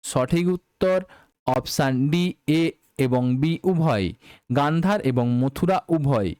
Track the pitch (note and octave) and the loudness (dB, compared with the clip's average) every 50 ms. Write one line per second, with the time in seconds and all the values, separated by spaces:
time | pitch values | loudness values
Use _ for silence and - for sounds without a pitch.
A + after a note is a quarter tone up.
0 | - - - C3 B2+ B2+ - E3+ F3 F3 F3+ F3 _ _ _ _ - F#3 F#3 F#3 | -14 -4 -2 -2 0 0 0 0 0 0 -2 -2 _ _ _ _ 0 0 0 0
1 | F#3 - - - _ _ _ _ _ - B2+ C3 B2 - - - D3 C3+ C3 B2+ | -2 -6 -20 -20 _ _ _ _ _ -2 -2 -2 -2 -4 -2 -2 0 0 0 0
2 | C3+ D3 D3+ F3 F3+ F3+ - _ _ - D3+ D#3+ E3 E3 - _ _ _ _ - | 0 0 0 0 0 -2 -4 _ _ -2 0 0 0 -2 -4 _ _ _ _ -2
3 | C3+ B2+ B2 B2+ B2+ B2+ B2 C3 C#3+ D#3+ E3 D#3+ - F#3 F#3+ E3 E3 D#3+ B2 G#2 | -2 0 0 0 0 0 0 0 0 0 -2 0 0 -2 0 2 2 0 2 0
4 | F#2+ F2+ - _ _ - - - _ _ B2 C3+ C#3+ D3 D#3+ E3 E3+ F#3 G#3 G#3 | 0 -2 -4 _ _ -20 -20 -20 _ _ 0 0 2 2 0 0 2 0 0 0
5 | - C3+ B2 B2+ A#2+ A#2+ B2 A#2+ B2+ C#3 C3+ - - F3 F#3+ F3+ - - E3 D#3+ | 0 0 0 0 0 0 0 0 0 -2 -2 -2 0 0 0 0 0 -2 -2 0
6 | D3 C#3 C#3 A2+ G2+ F2 - _ | 2 2 0 2 0 -2 -4 _